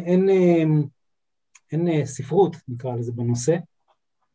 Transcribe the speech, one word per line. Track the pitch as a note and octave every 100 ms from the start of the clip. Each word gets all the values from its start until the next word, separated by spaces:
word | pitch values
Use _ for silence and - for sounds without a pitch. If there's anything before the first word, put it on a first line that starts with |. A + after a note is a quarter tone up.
| F3
אין, | F3+ F#3+
אה, | F#3+ F3+ E3+ D#3 D3+ C#3+ _ _ _ _ _ _ _ -
אין, | D3+ F3
אה, | D#3 A#2+
ספרות, | - - E3+ F3+ - -
נקרא | A#2+ C3 A#2+
לזה, | A#2+
בנושא. | A#2 A#2+ A#2+ - E3+ - _ _ _ _ _ _